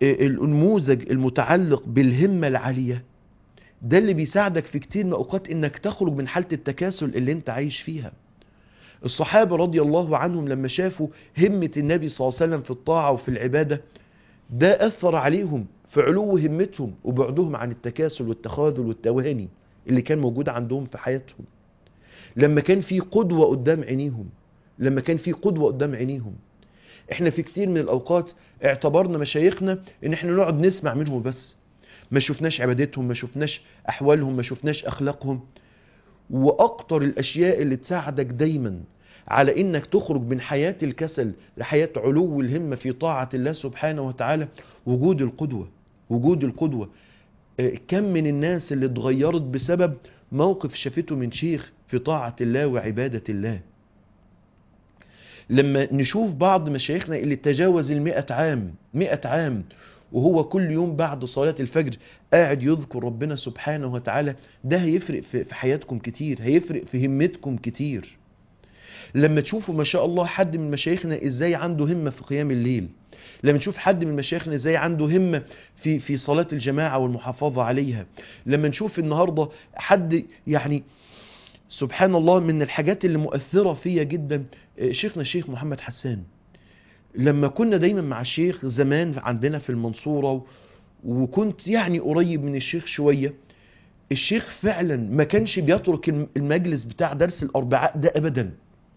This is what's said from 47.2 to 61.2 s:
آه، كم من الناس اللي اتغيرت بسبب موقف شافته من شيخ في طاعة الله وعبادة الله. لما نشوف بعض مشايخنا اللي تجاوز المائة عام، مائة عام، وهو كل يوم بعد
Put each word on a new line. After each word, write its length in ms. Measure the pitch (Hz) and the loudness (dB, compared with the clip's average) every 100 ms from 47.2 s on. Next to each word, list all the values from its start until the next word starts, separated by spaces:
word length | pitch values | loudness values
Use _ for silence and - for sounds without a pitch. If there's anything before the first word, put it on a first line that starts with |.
| _ _ _ - | _ _ _ -2
آه، 140 | 127 - - | -2 -2 -4
كم 160 | 185 | -2
من 240 | 208 170 156 | 0 0 0
الناس 460 | 143 156 175 - | 0 0 -2 -2
اللي 120 | 139 131 | -2 -2
اتغيرت 560 | 120 131 131 151 170 | 0 0 2 2 0
بسبب 520 | 135 131 127 180 175 143 - - - | -2 -4 0 2 2 -2 -14 -20 -6
موقف 440 | 131 175 190 139 - | 2 2 2 -4 -8
شافته 400 | 139 165 165 143 | -6 -6 -4 -4
من 160 | 120 | -4
شيخ 400 | - 165 151 - _ - | -4 -4 -4 -8 _ -6
في 120 | 123 | -4
طاعة 360 | 131 156 120 - | -2 -2 -4 -2
الله 260 | 117 127 147 | 0 0 0
وعبادة 560 | 123 104 107 131 113 - | -2 -2 -4 -4 -4 -6
الله. 300 | 101 107 101 - _ _ _ _ _ _ _ _ _ _ _ _ _ - - - - - | -4 -4 -6 -10 _ _ _ _ _ _ _ _ _ _ _ _ _ -20 -20 -20 -16 0
لما 440 | 131 139 135 139 | 4 4 2 0
نشوف 400 | 139 127 208 220 | 0 0 0 -2
بعض 360 | 139 180 190 151 | 2 4 4 0
مشايخنا 480 | 139 - 170 160 156 | -4 -4 -4 -4 -4
اللي 180 | 143 139 | -2 -2
تجاوز 560 | 151 139 185 175 139 | 0 2 4 2 2
المائة 340 | 147 151 - - | -2 0 -2 -2
عام، 440 | 120 160 135 95 82 _ | -2 0 0 -4 -10 _
مائة 340 | 135 190 139 127 | -2 -2 -2 -2
عام، 360 | 147 156 110 85 - - - - | -2 0 -4 -8 -16 -20 -20 -6
وهو 320 | 120 151 165 | 2 4 4
كل 280 | 151 190 175 | 2 0 0
يوم 240 | 156 175 151 | 0 0 0
بعد 300 | 165 139 | -2 -2